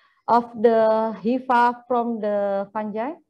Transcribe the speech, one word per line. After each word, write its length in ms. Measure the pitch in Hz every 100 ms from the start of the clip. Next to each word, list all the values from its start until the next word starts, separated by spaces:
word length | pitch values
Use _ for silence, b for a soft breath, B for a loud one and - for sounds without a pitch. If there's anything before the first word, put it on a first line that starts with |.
| _ _ -
of 180 | 233 240 233
the 540 | 226 226 220 220 226 196
hifa 580 | 185 254 262 240 240 247 -
from 340 | 240 233 233
the 480 | 208 208 202 196 202
fungi. 420 | 214 214 208 247 349 _